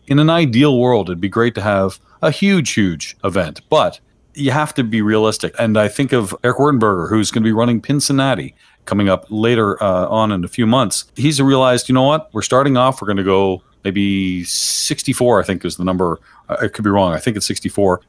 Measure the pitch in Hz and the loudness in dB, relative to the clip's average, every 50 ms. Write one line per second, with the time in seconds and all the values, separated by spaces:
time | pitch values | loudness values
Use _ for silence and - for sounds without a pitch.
0 | _ - 139 143 151 156 165 170 170 139 110 117 143 151 135 120 120 123 123 113 | _ -2 0 2 2 2 2 2 0 2 2 2 2 4 2 2 2 2 2 2
1 | 98 85 90 85 92 98 90 113 117 120 113 - 95 107 104 98 98 95 - - | 0 -2 -6 -4 -6 -4 0 0 0 0 -2 -2 -2 0 0 0 0 -2 -4 -8
2 | _ _ _ _ - 160 151 - - 196 202 185 143 - - - 104 92 85 73 | _ _ _ _ -2 -2 0 0 0 2 2 2 0 -2 0 0 0 0 -2 -6
3 | - - - _ - 101 85 98 87 78 73 - _ _ - 156 117 87 - - | -10 -14 -16 _ -6 -4 -2 -2 -4 -4 -6 -14 _ _ 0 2 2 0 -2 -8
4 | _ _ _ _ _ _ _ - 143 135 123 147 151 151 - - 131 110 107 113 | _ _ _ _ _ _ _ -4 -2 0 0 0 -2 -2 -2 -4 -4 -2 0 0
5 | 107 104 107 110 110 110 104 - - 85 - - 120 113 107 107 104 104 - - | 0 2 2 2 2 2 0 -2 -6 -8 -4 -2 -2 0 2 2 2 0 0 -2
6 | 143 127 135 123 110 92 - - - 123 120 - 139 147 147 127 110 107 98 90 | -2 0 0 0 -2 -2 -6 -4 -2 -2 0 2 2 2 2 2 2 2 0 0
7 | 82 - 107 110 104 - - 120 110 113 110 110 117 120 120 110 - - 143 147 | -2 0 0 0 0 0 0 0 0 0 2 2 2 0 0 -2 -2 -2 -2 -2
8 | 139 - 143 135 135 135 131 92 69 67 - _ _ _ _ _ _ - - 101 | 0 0 0 0 2 0 0 -2 -4 -10 -14 _ _ _ _ _ _ -4 -2 0
9 | 104 98 92 90 - - 107 107 110 117 123 113 110 101 98 - 107 101 92 90 | 2 2 0 0 -2 -8 -4 0 2 2 4 4 2 2 0 0 0 0 0 0
10 | 90 - - 110 110 107 104 92 87 87 - - 120 110 117 135 123 98 - - | 0 0 0 0 0 0 0 -2 -4 -6 -2 -2 0 2 4 2 2 0 -2 -6
11 | - - _ - 120 151 156 135 139 135 135 131 131 127 123 123 - - 127 131 | -8 -10 _ -2 -2 -2 0 2 2 4 4 4 4 4 2 2 2 2 2 4
12 | 131 139 151 156 156 - - 110 101 - 127 127 135 143 135 123 123 131 - - | 4 4 2 0 -2 -6 -8 -6 -4 2 2 2 2 4 2 2 2 2 0 -2
13 | - 98 104 98 95 95 95 95 98 95 92 90 - _ _ _ _ 98 92 101 | -6 -4 -2 -2 0 2 2 2 2 2 0 -4 -8 _ _ _ _ -4 -2 0
14 | 101 101 98 98 95 92 92 90 87 - - - - - - - - - 151 - | 0 0 0 -2 -2 -2 -4 -6 -6 -6 -6 -6 -4 -4 -4 -4 -4 -4 -6 -6
15 | - - 131 - 127 123 120 101 90 - 95 87 - 90 85 - 90 92 92 90 | -4 -4 -2 0 2 4 4 4 2 0 -4 -4 -4 -8 -6 -4 -4 -2 -2 0
16 | 90 87 82 - _ _ - - _ _ - - 110 107 - - 107 104 98 101 | 0 -2 -2 -6 _ _ -20 -20 _ _ -6 -6 -6 -6 -6 -4 -2 0 2 2
17 | 95 90 82 78 - 131 110 104 - - 104 - - 98 - - 101 95 90 90 | 2 2 0 -2 -4 -4 -4 -4 -6 -6 -6 -6 -8 -8 -4 0 0 0 0 0
18 | - | -4